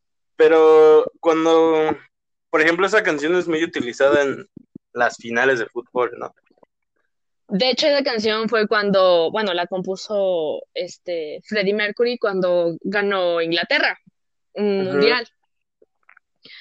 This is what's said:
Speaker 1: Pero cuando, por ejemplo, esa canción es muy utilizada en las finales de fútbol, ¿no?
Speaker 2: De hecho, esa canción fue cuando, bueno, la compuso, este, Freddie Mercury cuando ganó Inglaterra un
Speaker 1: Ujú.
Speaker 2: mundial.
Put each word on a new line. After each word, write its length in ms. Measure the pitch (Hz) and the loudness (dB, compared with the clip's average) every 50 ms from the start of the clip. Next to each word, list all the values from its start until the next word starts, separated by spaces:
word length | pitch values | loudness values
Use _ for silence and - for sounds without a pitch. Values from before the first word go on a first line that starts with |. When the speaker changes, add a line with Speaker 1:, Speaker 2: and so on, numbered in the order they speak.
| _ _ _ _ _ _ _ | _ _ _ _ _ _ _
Speaker 1:
Pero 680 | - 156 156 160 160 156 156 156 156 156 156 156 156 - - - _ | 2 4 6 6 6 6 8 8 8 8 8 8 6 4 2 -4 _
cuando, 800 | - 165 160 160 160 165 165 160 165 165 160 156 156 156 151 - - _ _ _ _ _ _ _ _ _ | -2 0 0 2 2 2 4 4 4 2 2 0 0 -2 -4 -6 -12 _ _ _ _ _ _ _ _ _
por 120 | - 156 | -2 0
ejemplo, 240 | 156 165 170 175 196 | 0 0 0 0 0
esa 180 | 190 208 214 180 | 0 0 0 0
canción 320 | 180 156 143 143 160 180 | 0 -2 -2 -2 -2 -2
es 120 | 180 165 | -2 -2
muy 160 | 170 160 156 165 | -2 -4 -4 -4
utilizada 600 | 165 - 151 123 120 110 - 135 139 147 147 143 | -4 -4 -6 -8 -6 -2 0 2 4 4 2 2
en 240 | 139 - - - - _ - - _ - - _ _ - | 0 -4 -8 -12 -18 _ -20 -20 _ -20 -20 _ _ -4
las 240 | 120 120 113 - | -2 -2 -2 -2
finales 420 | - - 117 117 117 131 135 131 117 | -6 -10 -6 -2 0 0 0 0 0
de 80 | 107 | -4
fútbol, 440 | - - 120 - _ - 123 120 113 120 | -6 -10 -12 -12 _ -4 -4 -4 -4 -6
¿no? 160 | 117 123 - - _ _ _ _ _ _ _ _ _ _ _ _ _ _ _ _ _ _ _ _ _ _ | -10 -14 -16 -16 _ _ _ _ _ _ _ _ _ _ _ _ _ _ _ _ _ _ _ _ _ _
Speaker 2:
De 220 | - 202 185 254 262 | -8 -4 -2 -2 -2
hecho, 180 | 254 - 311 | 0 0 0
esa 160 | 302 285 285 269 | 0 0 0 0
canción 460 | 277 240 220 208 220 214 220 226 214 | -2 -4 -4 -2 -2 -2 -2 -2 -2
fue 180 | 240 220 214 | -2 -2 0
cuando, 640 | 208 226 208 202 202 190 190 185 185 175 170 165 160 | 0 -2 -2 0 0 2 2 4 4 4 2 2 0
bueno, 220 | - 220 214 196 175 | -2 -4 -4 -4 -4
la 140 | 175 175 | -4 -4
compuso, 920 | - 190 185 185 190 190 - - - 214 202 196 190 180 165 156 147 - - - - - | -6 -6 -8 -8 -8 -10 -10 -8 -6 -4 -2 -2 -2 -2 -2 -4 -4 -6 -8 -10 -12 -10
este, 680 | - 180 170 - - _ 180 175 165 156 151 143 - - | -10 -10 -10 -14 -16 _ -10 -8 -8 -8 -10 -14 -16 -12
Freddie 260 | - 214 214 190 196 208 | -6 -6 -2 -2 -2 -2
Mercury 420 | 214 214 202 - - 233 240 247 | -2 -4 -6 -4 -4 -2 -2 -2
cuando 580 | - - 208 190 190 185 180 180 175 170 170 165 - | -2 -4 -4 -2 -2 -2 0 0 0 0 -2 -4 -6
ganó 580 | - 196 196 208 202 202 196 190 180 175 170 165 | -8 -6 -4 -2 -2 -2 -2 -2 -2 -2 -2 -2
Inglaterra 580 | 165 165 170 170 175 - 277 311 302 233 180 - _ _ _ _ _ _ _ _ _ _ - | -2 -2 -2 -2 -2 0 0 0 0 -2 -4 -6 _ _ _ _ _ _ _ _ _ _ -8
un 300 | - 208 208 196 196 190 | -4 -2 -2 -2 -2 -2
Speaker 1:
Ujú. 20 | |
Speaker 2:
mundial. 420 | 185 - - - 233 240 240 233 - _ _ _ _ _ _ _ _ _ _ _ _ _ _ _ _ _ _ _ _ _ _ - - - - | -2 0 2 2 2 2 0 -4 -8 _ _ _ _ _ _ _ _ _ _ _ _ _ _ _ _ _ _ _ _ _ _ -20 -20 -20 -20